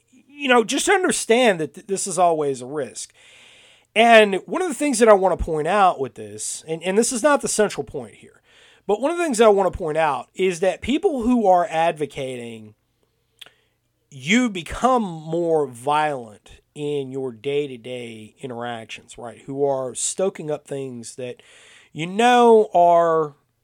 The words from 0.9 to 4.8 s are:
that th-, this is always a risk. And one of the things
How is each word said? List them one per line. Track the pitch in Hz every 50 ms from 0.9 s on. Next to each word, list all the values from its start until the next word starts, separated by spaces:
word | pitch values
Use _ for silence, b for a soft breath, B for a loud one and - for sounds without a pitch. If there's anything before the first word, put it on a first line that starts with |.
| 403 370 370 320 220 - - - 226 247 254 226 190 160
that | 156 143 -
th-, | 190 -
this | - 196 180 - 202
is | 170 175
always | 180 175 165 156 147 143 135 120
a | 123
risk. | 123 147 156 131 110 - - - - b b b b b b b b b b b b b b b b _
And | 208 226 233 233 220 214 202 190 180 -
one | - - 330
of | 370
the | 349 269
things | -